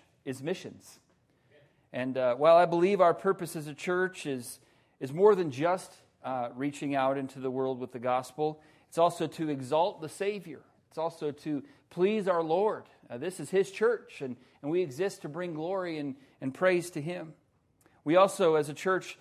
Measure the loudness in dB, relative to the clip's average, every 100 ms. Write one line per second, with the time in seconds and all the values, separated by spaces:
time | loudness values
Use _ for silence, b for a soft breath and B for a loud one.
0 | _ _ -10 -8 -6 -6 -8 -18 -20 -20
1 | _ _ _ b b b b b b -6
2 | -4 0 0 4 8 8 8 4 4 6
3 | 6 4 0 -2 -4 -8 -10 -10 -4 -2
4 | -2 -4 -6 -6 -8 -16 b b b b
5 | -10 4 6 6 2 -2 -2 -2 -4 -20
6 | _ _ -8 -6 -6 -6 -6 -6 -4 0
7 | 0 0 -6 -6 -6 -2 -2 -4 -8 -6
8 | -2 -2 -2 -4 -4 -4 b b b 2
9 | 2 2 -6 -4 -4 -4 -2 0 0 -2
10 | -12 -6 -6 -6 -10 -18 -20 _ _ -8
11 | -8 -6 -8 -8 -6 -6 B B B 0
12 | 2 2 0 0 2 2 0 -2 -10 _
13 | -14 -8 -8 -8 -2 0 0 0 0 0
14 | -6 -12 -10 -10 B B -4 -2 -2 -2
15 | -4 -4 -10 -8 -8 -6 -6 -4 -4 -6
16 | -6 -8 B B -10 2 4 4 0 -8
17 | -8 -8 -12 -18 _ _ _ _ b b
18 | 2 6 6 6 4 4 0 -4 0 0
19 | -2 -16